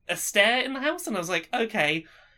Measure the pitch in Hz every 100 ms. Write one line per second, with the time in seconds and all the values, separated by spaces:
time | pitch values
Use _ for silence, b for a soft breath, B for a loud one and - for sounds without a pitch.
0 | - 170 - 208 208 247 254 269 277 349
1 | 359 202 170 175 - 247 226 214 151 160
2 | - B B